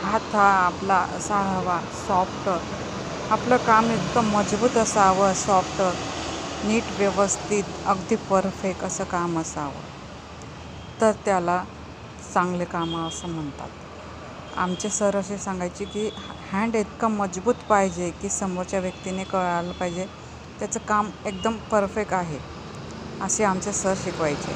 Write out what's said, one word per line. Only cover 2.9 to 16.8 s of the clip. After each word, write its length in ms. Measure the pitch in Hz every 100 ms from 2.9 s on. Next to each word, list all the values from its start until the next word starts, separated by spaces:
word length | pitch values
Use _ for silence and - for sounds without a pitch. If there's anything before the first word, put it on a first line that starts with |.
| - - - -
आपलं 280 | 160 240 247
काम 340 | 240 220 233
इतकं 340 | 226 - 247 220
मजबूत 500 | 208 196 208 240 254
असावं, 560 | 214 220 196 190 196 180
सॉफ्ट, 460 | - 190 185 - 190 180 - - - - - -
नीट, 280 | 202 226 220 185
व्यवस्थित, 680 | 202 185 196 - - 208 190 - -
अगदी 300 | 196 175 220 -
परफेक्ट 540 | 190 190 - 190 180
असं 200 | 190 - 190
काम 280 | 180 175 165
असावं, 420 | 160 - 143 131 - - - - - - - - - - - -
तर 120 | 220 208 -
त्याला 380 | 190 175 180 190 - - - - - -
चांगले 320 | 196 180 180 175
कामं 420 | 180 165 165 165
असं 220 | - 180
म्हणतात. 400 | 165 147 135 - - - - - - - - - -
आमचे 320 | 180 180 208
सर 260 | 202 202 196
असे 220 | 190 196
सांगायचे 480 | 202 185 180 175 202
की 240 | 208 214 - - - -
हँड 240 | 190 226
इतका 320 | 226